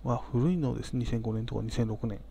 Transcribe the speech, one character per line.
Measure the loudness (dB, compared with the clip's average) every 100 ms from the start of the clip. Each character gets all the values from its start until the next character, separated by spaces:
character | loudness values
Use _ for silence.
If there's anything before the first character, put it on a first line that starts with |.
は | 0 0 2
古 | 2 4
い | 4
の | 2 0
で |
す。 | -2 -2
二 |
千 | 0 0
五 | 0
年 | -2 -2
と | -2
か |
二 | -2
千 | 0 0
六 | 0 -2
年。 | -4 -8